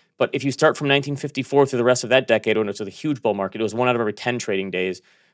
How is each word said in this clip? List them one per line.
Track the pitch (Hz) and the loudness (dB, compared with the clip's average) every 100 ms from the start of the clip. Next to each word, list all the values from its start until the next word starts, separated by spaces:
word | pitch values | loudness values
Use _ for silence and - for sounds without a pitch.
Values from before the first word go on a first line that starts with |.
| _ - | _ -4
But | 123 | -2
if | 147 135 | -2 -4
you | |
start | 127 156 - | 2 2 2
from | 143 | 2
nineteen | 139 139 139 | 2 0 -6
fifty-four | 147 135 - 139 135 | -6 -6 0 2 4
through | 123 | 4
the | |
rest | 120 123 117 | 2 2 4
of | |
that | 127 120 | 2 4
decade, | 110 113 110 | 2 2 0
when | 107 | 0
it | - | -4
was | 101 | -10
a | |
huge | - 156 139 | -8 -6 -2
bull | 117 | -2
market, | 101 98 107 | 0 -2 -4
it | |
was | 110 107 | -4 0
one | 127 | 0
out | 120 | 2
of | |
every | 110 | -2
ten | 104 - 123 | -4 -4 -4
trading | - 98 95 | -2 -4 -2
days. | 90 92 90 _ _ _ | -2 -2 -4 _ _ _